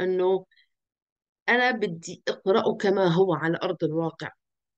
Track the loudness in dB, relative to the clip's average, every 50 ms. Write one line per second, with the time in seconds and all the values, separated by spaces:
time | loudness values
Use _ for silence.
0 | -2 -2 0 2 2 2 0 0 -2 _ _ _ _ _ _ _ _ _ _ _
1 | _ _ _ _ _ _ _ _ -2 0 0 2 2 0 0 0 -2 -4 -4 -6
2 | -12 -14 -14 -10 -6 -6 -6 -2 0 2 2 2 2 0 -2 0 0 0 2 4
3 | 4 4 4 4 4 2 2 0 0 -2 -2 -2 -2 -4 -4 -2 -4 -2 -2 -2
4 | -4 -4 -6 -8 -12 -14 -14 _ _ _ _ _ _ _ _